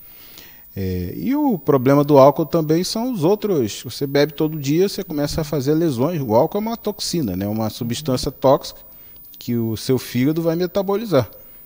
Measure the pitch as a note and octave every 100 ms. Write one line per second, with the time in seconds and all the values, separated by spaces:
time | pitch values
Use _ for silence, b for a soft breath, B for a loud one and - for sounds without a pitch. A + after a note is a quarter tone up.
0 | B B B B B B _ - F#2+ F#2
1 | F2 - F3+ C#4+ D4 F#3 - C#3 B2 C#3+
2 | C#3+ C#3+ C3+ C#3 D#3 E3+ D#3 D#3+ F#3 A3+
3 | B3 A3+ D3+ G#3+ G#3 E3 G#2+ - B2+ -
4 | C#3+ C#3+ D3 - D#3 D#3 C#3 D#3 G3 -
5 | F#3+ D3+ C#3+ - D3+ D#3 C3 D#3 E3+ A#2
6 | C#3+ F3 C3 A2 D#3 G3+ A3 A#3 G#3+ G3+
7 | - F3 A#2 F2+ G2+ A2 A2 - A#2 A#2
8 | - B2+ C#3+ - C3+ C#3+ - - B B
9 | B B - - - A#2+ A2+ A2 - B2+
10 | - A#2+ C3+ D#3+ E3 E3 F3+ G3+ G3 G3+
11 | A#3 D3 G#2 B B B